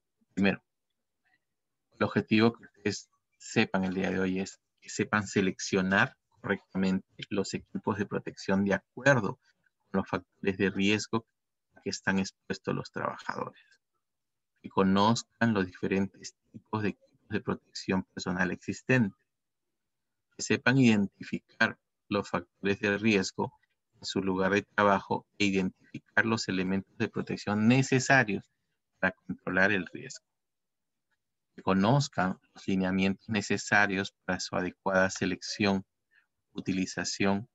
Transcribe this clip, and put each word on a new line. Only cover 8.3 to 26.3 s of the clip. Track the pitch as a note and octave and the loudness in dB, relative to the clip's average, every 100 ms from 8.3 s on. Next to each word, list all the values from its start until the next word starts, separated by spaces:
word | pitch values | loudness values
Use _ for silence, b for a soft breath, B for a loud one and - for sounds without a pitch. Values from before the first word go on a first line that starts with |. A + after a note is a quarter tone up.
| - - G2 | -8 -2 0
de | G2+ | 2
acuerdo | G2 - - C3+ C3 G2 - _ _ _ _ _ | -2 -4 2 4 4 2 -6 _ _ _ _ _
con | F#2+ | -4
los | - | -2
factores | F#2+ - _ G2+ F#2+ | -6 -8 _ -4 0
de | F#2+ | 0
riesgo | G2 G2 G#2+ - A2 - _ _ _ _ | 2 2 0 -2 -6 -6 _ _ _ _
a | _ | _
que | - | -10
están | - - F#2+ | -6 -2 0
expuestos | G2 - - - - | -2 -8 -14 -10 -6
los | F#2+ - | -6 -8
trabajadores. | - - - - - - - _ _ _ _ _ _ _ _ _ _ | -6 -6 -6 -10 -8 -10 -14 _ _ _ _ _ _ _ _ _ _
Que | - | -4
conozcan | - F#2+ G2 G#2 A#2 - - A#2 | 0 4 4 4 2 -4 -2 0
los | G#2 F#2 | 0 -2
diferentes | - F#2 F#2+ G2 G#2 F#2 - _ | -4 -2 -2 -2 -8 -20 -20 _
tipos | - - A2 | -20 -8 -4
de | G#2 | -4
equipos | - _ _ - | -6 _ _ -8
de | G2 | -6
protección | - F#2+ _ - - F#2+ - | -4 -6 _ -8 -2 -2 -4
personal | - F#2 F2+ F2+ | -8 -4 -2 -2
existentes. | F#2 - F#2+ - C3 G2+ - _ _ _ _ _ _ _ _ _ _ _ - | -4 -8 -6 2 2 2 -2 _ _ _ _ _ _ _ _ _ _ _ -10
Que | |
sepan | - G#2+ B2 C3+ | -2 0 2 6
identificar | A#2+ G#2 G2 - - - - - A2 - _ _ - | 6 6 2 -4 -12 -12 -8 -2 -2 -2 _ _ -4
los | G#2 - | -4 -2
factores | F#2 - _ G2 G2 | -6 -8 _ -4 0
de | G#2 G2+ | -2 0
riesgo | A2 G2 F#2+ - - - _ _ _ | 2 2 0 -4 -8 -8 _ _ _
en | _ | _
su | - G2+ | -8 -4
lugar | F#2+ F#2 F#2+ | -2 0 0
de | G2+ | 0
trabajo | - - G#2 F#2+ - - - - | 0 0 2 2 0 -8 -8 -2
e | G2+ | 0
identificar | F#2+ F#2+ - _ - - G#2+ | 2 -2 -6 _ -20 -4 -2
los | A2+ | 0